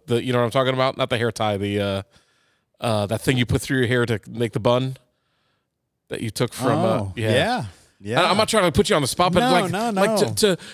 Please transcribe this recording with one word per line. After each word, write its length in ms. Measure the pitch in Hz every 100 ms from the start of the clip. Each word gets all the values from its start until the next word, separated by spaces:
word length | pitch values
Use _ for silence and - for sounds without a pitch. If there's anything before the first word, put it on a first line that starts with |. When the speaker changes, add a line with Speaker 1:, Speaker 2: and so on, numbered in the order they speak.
| -
Speaker 1:
the, 160 | 120
you 120 | 123
know 60 | 123
what 40 |
I'm 60 | 120
talking 240 | 135 131
about? 240 | 131 131 -
Not 100 | 131
the 80 | 120
hair 140 | 117
tie, 240 | - 110 104
the, 240 | 101 101
uh, 220 | 101 98 95 _ _ _ _ _ _ _
uh, 260 | 120 107 101
that 160 | 107
thing 160 | - 127
you 80 | 120
put 160 | 107
through 160 | - 135
your 80 | 117
hair 180 | 123
to 160 | 117 107 -
make 240 | 113 117
the 80 | 117
bun 360 | 107 123 131 131 _ _ _ _ _ _ _ _ _ _ -
that 120 | -
you 80 | 113
took 240 | - 123
from, 260 | - 123 117
uh, 60 | 113
Speaker 2:
Oh, 260 | 110 98 92
Speaker 1:
yeah. 140 | 110
Speaker 2:
yeah. 320 | 120 185 247 110 - _ _
Yeah. 220 | 101 123
Speaker 1:
I, 80 | 175
I'm 60 | 190
not 120 | 214
trying 160 | 220
to 80 | 185
put 180 | 143 202
you 60 | 185
on 40 |
the 80 | 135
spot, 240 | - 180
but 80 | 175
Speaker 2:
No, 100 | 247
Speaker 1:
like, 180 | 262 185
Speaker 2:
no, 200 | 180 233
Speaker 1:
like 200 | 196 202
Speaker 2:
no. 60 | 214
Speaker 1:
to, 180 | 135
to, 240 | 107 208 170 -